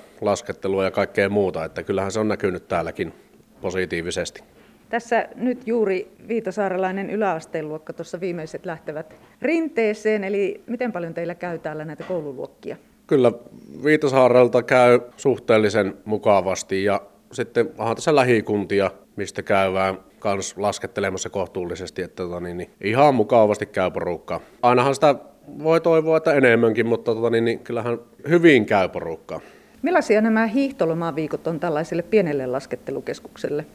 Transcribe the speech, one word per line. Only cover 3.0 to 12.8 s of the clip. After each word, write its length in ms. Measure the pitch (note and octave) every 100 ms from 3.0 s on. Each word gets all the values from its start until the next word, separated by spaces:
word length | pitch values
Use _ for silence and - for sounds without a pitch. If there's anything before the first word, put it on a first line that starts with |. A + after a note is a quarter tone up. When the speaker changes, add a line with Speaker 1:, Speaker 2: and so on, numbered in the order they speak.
| F2 - _ _ _ _
Speaker 1:
positiivisesti. 840 | G2 F#2 F#2 F2 E2+ F2+ E2+ - - _ _ _ _
Speaker 2:
Tässä 380 | A#3 A#3 A3+ - -
nyt 320 | A#3 B3 A3
juuri 440 | A#3 G#3+ F#3 - - A#2+
viitasaarelainen 840 | A3+ A3+ G3+ G3 F#3 F#3+ F#3+ G3
yläasteen 600 | G#3 G3+ E3 - E3 D#3
luokka 240 | D#3 -
tuossa 260 | - E3 F3+
viimeiset 460 | F3+ F3 D#3+ - F#3
lähtevät 500 | D#3+ - D3+ D#3+ - - _
rinteeseen, 840 | C4 E4 D#4+ - A3 G#3+ G#3+ G#3+
eli 380 | F#3+ G3+ F#3+ - -
miten 240 | A3+ B3
paljon 220 | F#3 E3+
teillä 220 | E3 E3+ F3
käy 240 | F3+ E3
täällä 260 | D#3+ D3+ D#3
näitä 180 | D3
koululuokkia? 720 | - F3+ D3+ C3 C#3 _ - -